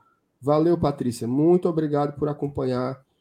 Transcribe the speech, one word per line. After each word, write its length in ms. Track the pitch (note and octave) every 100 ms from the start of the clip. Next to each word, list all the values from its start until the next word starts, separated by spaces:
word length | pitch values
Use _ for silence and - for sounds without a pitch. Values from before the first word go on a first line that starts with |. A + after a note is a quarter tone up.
| _ _ _ _
Valeu, 360 | C3 D3+ E3 E3+
Patrícia. 500 | F3 - B2 A2+ A#2
Muito 400 | C3+ D#3+ F3 F3+
obrigado 480 | D#3+ D#3 C#3+ C#3+ C#3+
por 100 | D3
acompanhar 760 | C#3+ D3 C#3+ C3 B2+ B2+ C3+ _ _